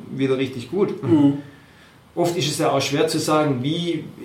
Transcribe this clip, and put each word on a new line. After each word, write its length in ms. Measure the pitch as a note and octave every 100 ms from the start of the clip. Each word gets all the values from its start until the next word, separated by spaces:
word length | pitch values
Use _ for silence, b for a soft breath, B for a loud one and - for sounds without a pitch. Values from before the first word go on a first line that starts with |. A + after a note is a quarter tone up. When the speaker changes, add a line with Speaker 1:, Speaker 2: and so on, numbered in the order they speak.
| - C3
Speaker 1:
wieder 220 | C3 C3
richtig 320 | B2+ A#2 -
gut. 320 | F#3 G3 -
Speaker 2:
Mhm. 320 | B2+ D#3 C#3+ C#3 B B B B B B - E3+
Speaker 1:
Oft 200 | F3 E3+
ist 140 | D3
es 80 | D3+
ja 140 | C#3+
auch 80 | C#3
schwer 260 | C3 C#3+ D#3+
zu 140 | D#3
sagen, 400 | - D#3 D3 B2
wie, 420 | C#3 E3+ F3 D#3 - -